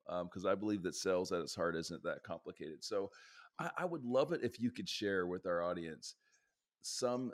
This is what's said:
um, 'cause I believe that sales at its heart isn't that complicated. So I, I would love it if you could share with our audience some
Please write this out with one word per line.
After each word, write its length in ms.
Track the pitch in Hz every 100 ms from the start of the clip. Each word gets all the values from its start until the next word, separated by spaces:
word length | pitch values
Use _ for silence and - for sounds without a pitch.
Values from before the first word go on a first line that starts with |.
| -
um, 200 | 87 87
'cause 160 | 95
I 100 | 95
believe 280 | 98 107 104
that 120 | 87
sales 380 | 76 95 92 92
at 80 | 90
its 140 | 76
heart 220 | - 85 82
isn't 260 | 82 82
that 220 | 85 71
complicated. 600 | - 82 - - 76 76
So 260 | - 101 98 - - - - -
I, 120 | 165 -
I 60 |
would 200 | 175 165
love 280 | 120 127 147
it 100 | 165
if 180 | 120 -
you 100 | 117
could 180 | 113 92
share 380 | - 104 95 90
with 200 | 90 92
our 160 | 85
audience 540 | 87 87 82 78 - - _ _ _ _ _ _
some 500 | - - 123 123 127